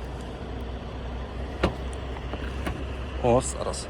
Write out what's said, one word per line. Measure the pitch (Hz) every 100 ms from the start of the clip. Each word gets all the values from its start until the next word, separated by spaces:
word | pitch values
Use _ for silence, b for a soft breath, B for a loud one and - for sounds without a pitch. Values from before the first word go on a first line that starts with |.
| - - - - - - - - - - - - - - - - - - - - - - - - - - - - - - - -
О, | 127 123
зараз. | - - - - -